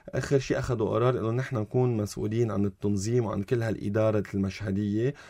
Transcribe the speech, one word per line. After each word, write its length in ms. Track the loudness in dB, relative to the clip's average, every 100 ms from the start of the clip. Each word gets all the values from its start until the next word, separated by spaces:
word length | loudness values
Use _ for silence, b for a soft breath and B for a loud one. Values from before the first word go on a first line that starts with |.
| -8
آخر 300 | -6 0 2
شي 200 | 2 -2
أخدوا 300 | -2 -2 0
قرار 300 | 2 2 2
إنه 120 | 0
نحن 260 | -2 -2 -4
نكون 400 | -2 0 2 0
مسؤولين 540 | -2 -4 -2 0 0
عن 140 | 0
التنظيم 600 | -2 -2 -2 0 0 0
وعن 180 | 0 -2
كل 200 | 0 0
هالإدارة 600 | 0 -2 0 2 2 2 0
المشهدية، 800 | -2 -2 -2 -4 -2 0 0 0 -2